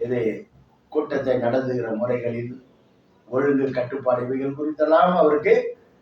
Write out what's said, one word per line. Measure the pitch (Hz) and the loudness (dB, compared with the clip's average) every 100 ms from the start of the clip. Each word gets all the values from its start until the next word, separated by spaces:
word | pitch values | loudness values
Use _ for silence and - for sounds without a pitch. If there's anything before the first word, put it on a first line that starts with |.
இது | 120 123 107 98 - _ _ _ _ | -4 -2 -2 -4 -10 _ _ _ _
கூட்டத்தை | 151 147 139 127 123 | -4 -2 -2 0 0
நடத்துகிற | 117 131 123 123 110 | 0 0 -2 -4 -4
முறைகளில் | 107 120 120 117 117 120 127 - _ _ _ _ _ - | -4 -2 -2 -4 -6 -8 -12 -20 _ _ _ _ _ -6
ஒழுங்கு | 127 143 135 131 | -2 0 0 0
கட்டுப்பாடு | 127 123 135 127 123 | -2 -4 -4 -2 -2
இவைகள் | 123 135 139 139 | -2 -4 -4 -4
குறித்தெல்லாம் | 156 151 151 160 180 180 | -6 -2 4 4 6 4
அவருக்கு | 151 147 185 240 - - _ _ | 4 4 4 4 2 -6 _ _